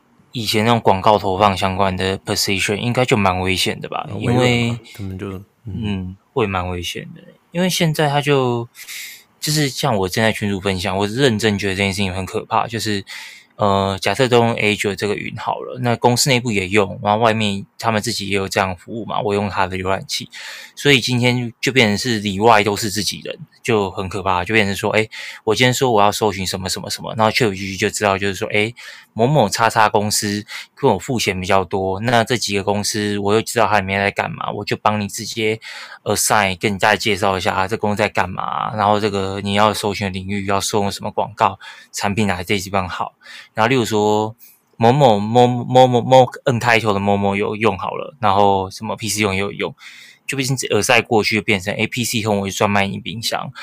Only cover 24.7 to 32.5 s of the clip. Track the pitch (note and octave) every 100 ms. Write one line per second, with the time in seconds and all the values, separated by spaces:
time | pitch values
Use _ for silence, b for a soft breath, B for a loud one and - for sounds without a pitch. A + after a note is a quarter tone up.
24.7 | F#2+ G#2 G2+ A2 B B B - G#2 B2
25.7 | B2 C3 G#2+ G2+ G2+ A2 F#2+ F#2 F#2+ F#2+
26.7 | G#2 - - E2+ G2 A2 - A2+ F#2+ G2
27.7 | F#2+ G#2 - G#2 F#2+ G2+ F#2 G#2+ G#2+ A2
28.7 | - B B B - B2+ D3+ G2+ - A2+
29.7 | A2+ G#2+ A2 G#2 - G#2+ G#2 G#2+ B B
30.7 | _ C#3 F#2+ - A#2+ - F#2 F#2 G2 F2+
31.7 | G2 F#2+ F#2+ A2+ B2 A2 B2 G2+